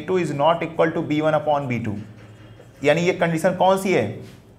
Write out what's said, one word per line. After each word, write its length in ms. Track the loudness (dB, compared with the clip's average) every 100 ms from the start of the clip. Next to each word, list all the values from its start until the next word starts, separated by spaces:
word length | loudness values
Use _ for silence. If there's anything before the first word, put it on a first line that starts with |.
| -2
two 100 | -2
is 140 | -2
not 300 | 0 2 2
equal 280 | -2 0 0
to 100 | 0
B 120 | -2 0
one 140 | 2 0
upon 300 | 0 0 0
B 100 | -4 -4
two। 80 | -8 -12 -18 -20 -20 -20 -20 -20 -2
यानी 180 | 0 2
ये 120 | 2
condition 420 | 0 0 2 0 2
कौन 220 | 2 2
सी 160 | 2
है, 100 | 0 0 -6 -14 -20 -20